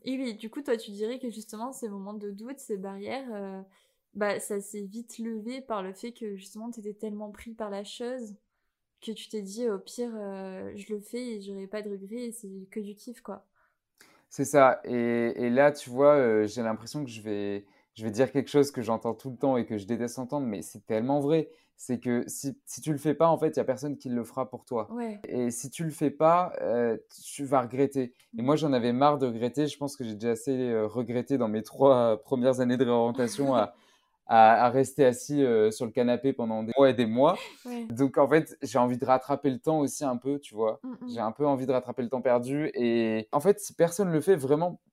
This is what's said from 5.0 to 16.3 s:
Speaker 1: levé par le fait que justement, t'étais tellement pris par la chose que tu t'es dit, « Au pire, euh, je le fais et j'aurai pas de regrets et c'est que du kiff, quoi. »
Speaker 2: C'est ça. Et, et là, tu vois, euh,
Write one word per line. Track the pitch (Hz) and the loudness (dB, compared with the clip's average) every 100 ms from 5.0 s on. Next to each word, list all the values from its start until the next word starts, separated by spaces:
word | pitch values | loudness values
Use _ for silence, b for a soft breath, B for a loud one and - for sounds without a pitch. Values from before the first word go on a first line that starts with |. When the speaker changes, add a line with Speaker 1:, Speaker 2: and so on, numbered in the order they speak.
| 233 - | -14 -10
Speaker 1:
levé | 226 220 214 262 | -8 -8 -8 -10
par | 262 214 | -6 -6
le | 190 | -6
fait | 190 240 | -10 -14
que | 233 220 196 | -10 -10 -10
justement, | 190 214 233 | -14 -14 -12
t'étais | 233 208 | -12 -12
tellement | 208 220 208 214 | -10 -10 -10 -12
pris | 202 233 | -14 -18
par | 220 214 | -12 -10
la | 196 | -10
chose | 208 - 240 254 220 196 _ _ _ _ _ _ | -12 -10 -8 -8 -10 -16 _ _ _ _ _ _
que | - | -12
tu | 214 - | -12 -10
t'es | 220 | -10
dit, « | 196 208 240 | -8 -4 -2
Au | 196 | -2
pire, | 190 - 240 | -6 -8 -8
euh, | 220 202 196 190 185 196 208 | -8 -10 -10 -10 -10 -12 -12
je | 202 | -10
le | 208 | -10
fais | 202 240 247 214 | -8 -10 -8 -8
et | |
j'aurai | 196 196 196 | -10 -12 -10
pas | 214 | -10
de | 208 | -8
regrets | 196 196 233 240 | -10 -10 -10 -10
et | |
c'est | 226 196 190 190 | -10 -14 -16 -12
que | 220 | -10
du | 202 | -10
kiff, | 202 - 233 | -12 -16 -16
quoi. » | - 202 _ _ _ _ _ _ b b b | -14 -16 _ _ _ _ _ _ b b b
Speaker 2:
C'est | - | -6
ça. | 139 147 131 123 | 2 8 8 6
Et, | - 120 120 117 117 - | 0 0 2 2 0 0
et | 120 | 2
là, | 120 147 | 6 6
tu | 147 127 | 4 -4
vois, | 123 143 | 4 6
euh, | 147 123 | 8 6